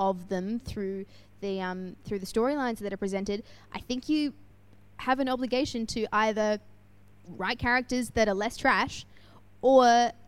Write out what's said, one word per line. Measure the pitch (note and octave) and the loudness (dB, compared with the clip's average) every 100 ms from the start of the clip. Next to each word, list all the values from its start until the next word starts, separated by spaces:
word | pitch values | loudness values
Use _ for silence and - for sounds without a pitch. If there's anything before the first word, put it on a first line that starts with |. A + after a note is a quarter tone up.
of | G3 F#3+ F3 | 0 0 -4
them | F#3+ F#3 A#3 | -4 -4 -6
through | - - G3 G3 G3 - - - | -6 -6 -6 -6 -10 -16 -20 -10
the, | G3+ F#3+ | -6 -4
um, | F#3 F#3 F#3 - - | -4 -6 -10 -14 -8
through | G3+ | -8
the | F#3+ | -2
storylines | A3+ A#3+ D4 B3+ A3+ | 0 0 0 -2 -4
that | G3+ | -6
are | F#3+ | -6
presented, | G3 G3 G3 G3+ - - - | -4 -4 -4 -6 -8 -20 -16
I | - | -16
think | - C4 - | -6 -6 -2
you | D4+ D4 - - - - - - - | 0 0 -6 -18 -20 -20 -20 -20 -10
have | - C4 | -2 0
an | C4+ | 0
obligation | C4 B3 B3 D4 A#3+ A3+ | -2 -2 -2 -2 -4 -6
to | - G#3+ | -4 -2
either | G#3 A3 G#3+ G#3+ G#3+ - - - - - - - F3 | 2 2 2 0 0 -4 -20 -20 -20 -20 -20 -18 -8
write | F#3 - | -6 -2
characters | B3 B3 B3 B3+ A#3 | 0 0 0 -2 -2
that | - G#3+ | 2 2
are | |
less | G3 G#3+ - | 2 -2 0
trash, | C4+ G3 B3+ - - - - - - - | 2 2 0 -4 -14 -20 -20 -20 -20 0
or | B3 C4 B3 A#3 A#3+ - | 6 8 8 6 4 -2